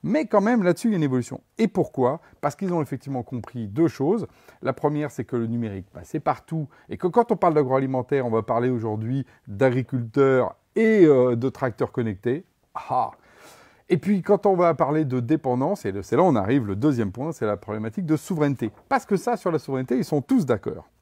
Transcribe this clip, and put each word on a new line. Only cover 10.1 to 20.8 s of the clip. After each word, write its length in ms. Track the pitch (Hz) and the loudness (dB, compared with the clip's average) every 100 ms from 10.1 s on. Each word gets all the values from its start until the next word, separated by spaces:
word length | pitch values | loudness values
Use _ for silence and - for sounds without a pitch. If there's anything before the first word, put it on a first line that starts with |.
| 143 139 131 113 - _ - | 2 4 4 2 -4 _ 0
et, 300 | 220 220 165 | 4 6 8
euh, 320 | 135 127 117 | 8 4 2
de 100 | 131 | -2
tracteurs 460 | - 131 - 123 | -2 -6 -2 -4
connectés. 500 | - 113 98 123 139 - _ _ - | -2 -4 -4 -4 -4 -6 _ _ -16
Ah ! 360 | - 127 113 - _ _ - - - _ _ | -6 -4 -4 -8 _ _ -20 -20 -20 _ _
Et 80 | 175 | -2
puis, 260 | - 202 | 0 -2
quand 220 | 170 202 202 | 2 2 2
on 120 | 190 | 4
va 160 | 175 | 2
parler 320 | 156 143 151 147 | 2 0 0 0
de 160 | 127 | -2
dépendance, 640 | 120 151 135 123 139 202 104 | 0 -2 0 -2 -2 -2 -6
et 80 | 98 | -6
c'est 140 | 95 120 | -2 4
là 60 | |
où 20 | 185 | 4
on 100 | 127 | 4
arrive, 300 | 98 139 107 | 2 0 0
le 100 | 98 | 0
deuxième 380 | 139 127 107 | 0 0 -2
point, 180 | 95 147 | -4 -10
c'est 140 | 160 107 | -4 -4
la 100 | 101 | -4
problématique 500 | - 107 110 107 175 | -6 -8 -6 -6 -2
de 120 | 156 | -4
souveraineté. 540 | - 175 147 135 110 - _ | -2 -2 0 0 -4 -8 _
Parce 160 | 262 - | -4 0
que 100 | 196 | -2
ça, 220 | - 240 | -2 -4
sur 160 | 190 | -2
la 40 | 160 | -4
souveraineté, 380 | - 135 131 247 | -4 -6 -2 -2
ils 80 | |
sont 180 | - 147 | 0 -2
tous 240 | - 262 143 | 0 0 2
d'accord. 440 | 113 - - | -2 -2 -10